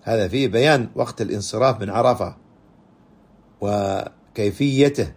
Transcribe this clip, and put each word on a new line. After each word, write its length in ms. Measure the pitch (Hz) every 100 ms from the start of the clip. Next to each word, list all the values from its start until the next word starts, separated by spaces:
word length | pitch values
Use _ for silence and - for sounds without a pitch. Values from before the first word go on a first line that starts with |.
هذا 240 | - 110 95
فيه 200 | 120 131
بيان 420 | 104 143 143 117 -
وقت 260 | 123 -
الانصراف 600 | 107 104 101 107 131 107
من 80 | 101
عرفة 460 | 101 120 120 95 - _ _ _ _ _ _ _ _ _ _ _ _
وكيفيته 1500 | 101 104 98 95 - _ _ - 104 98 139 135 143 139 107